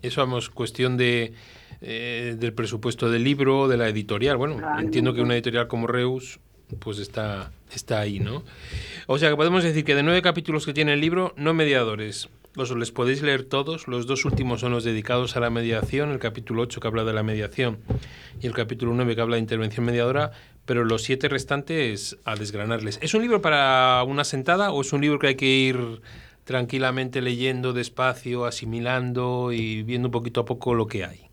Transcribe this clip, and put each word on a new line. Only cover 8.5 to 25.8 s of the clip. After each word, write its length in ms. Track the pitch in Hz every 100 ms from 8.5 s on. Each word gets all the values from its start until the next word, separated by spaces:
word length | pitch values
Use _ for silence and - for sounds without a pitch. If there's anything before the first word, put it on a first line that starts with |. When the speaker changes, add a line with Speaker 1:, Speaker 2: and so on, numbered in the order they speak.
| - - - - - -
Speaker 1:
O 100 | 135
sea, 120 | 156
que 60 | 147
podemos 280 | 160 185
decir 200 | 170 156
que 120 | 151 143
de 80 |
nueve 180 | 147 180
capítulos 420 | 180 175 160 156
que 80 | 151
tiene 200 | 143 151
el 80 | 147
libro, 340 | 156 175 185 -
no 180 | 147
mediadores. 760 | 165 156 135 113 107 107 101 - - - -
Los, 140 | 123 123
les 160 | 117
podéis 280 | - 123 135
leer 220 | 147 139 131
todos. 400 | 135 139 160 -
Los 180 | 123 120
dos 180 | 135
últimos 360 | 147 - 127 120
son 100 | 123
los 140 | 120
dedicados 520 | 117 110 101 123 123 -
a 40 |
la 100 | 117
mediación, 640 | 117 117 113 107 135 147
el 80 | 135
capítulo 420 | 117 113 113 113
ocho 180 | 120 -
que 60 | 113
habla 160 | 110
de 100 | 110
la 120 | 110
mediación 540 | 107 110 104 - 123 104 - 120 - - - -
y 60 | 123
el 60 |
capítulo 380 | 113 113 117 117
nueve 220 | 117 123 113
que 60 |
habla 120 | 117 117
de 40 |
intervención 420 | 113 113 110 107
mediadora, 460 | 120 120 120 135 151 - - -
pero 200 | - 120
los 180 | 113 110
siete 260 | - 131 147
restantes 880 | 135 131 143 143 165 131 101 - -
a 120 | - 107
desgranarles. 640 | 104 104 107 117 110 -
¿Es 100 | 156
un 80 | 214
libro 200 | 240 214
para 640 | 160 147 139 131 127 127 127
una 160 | 139
sentada 480 | 143 135 131 175 202
o 120 | 147
es 100 | 135
un 80 | 143
libro 180 | 147 147
que 80 | 143
hay 60 |
que 120 | 131 135
ir 540 | 131 131 127